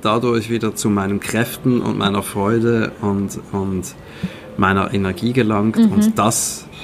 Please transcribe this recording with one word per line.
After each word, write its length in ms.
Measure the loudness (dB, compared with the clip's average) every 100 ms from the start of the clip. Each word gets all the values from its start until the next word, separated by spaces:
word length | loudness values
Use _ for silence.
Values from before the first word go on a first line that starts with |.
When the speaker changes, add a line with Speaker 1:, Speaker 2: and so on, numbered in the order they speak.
Speaker 1:
dadurch 480 | 0 2 2 0 0
wieder 240 | -2 -2
zu 160 | 0 0
meinen 300 | 2 0 -2
Kräften 600 | -2 -2 -2 0 0 2
und 160 | 0 0
meiner 260 | 0 0
Freude 680 | -2 -2 2 2 2 2 0 -2
und, 380 | -2 0 -2 -6 -6
und 420 | -4 -2 -4 -6 -14 -18 -10 -10 -10 -12 0
meiner 360 | 2 2 0
Energie 400 | 0 -2 -2 0
gelangt. 440 | 2 2 2 2 4
Speaker 2:
Mhm. 140 | 4
Speaker 1:
Und 260 | 6 4 4
das 480 | 2 2 -4 -6 -14 -18